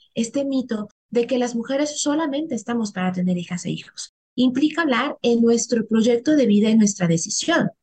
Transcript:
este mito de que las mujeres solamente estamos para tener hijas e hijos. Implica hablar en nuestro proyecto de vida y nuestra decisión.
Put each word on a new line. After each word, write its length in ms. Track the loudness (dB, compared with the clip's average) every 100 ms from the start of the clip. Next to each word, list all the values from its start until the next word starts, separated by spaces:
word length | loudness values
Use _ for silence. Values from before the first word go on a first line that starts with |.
| _
este 300 | -6 -4 -2
mito 440 | -2 -2 -4 -6 -8 _ -4
de 160 | -2 0
que 120 | -2
las 160 | -2
mujeres 460 | -4 -4 -2 -4 -4
solamente 540 | -2 -2 -2 -4 -4
estamos 380 | -6 -6 -4 -4
para 200 | -4 -4
tener 260 | -2 -2 -2
hijas 260 | -4 -8
e 60 | -6
hijos. 420 | -8 -10 -18 -18 _ _ 0
Implica 460 | 0 2 0 0
hablar 340 | 0 0 -2 -2
en 200 | 0 4
nuestro 440 | 4 2 2 -2 0
proyecto 480 | 2 4 2 2
de 120 | 4 4
vida 220 | 4 6
y 80 | 6
nuestra 300 | 4 2 0
decisión. 640 | 0 -2 -6 0 0 0 -6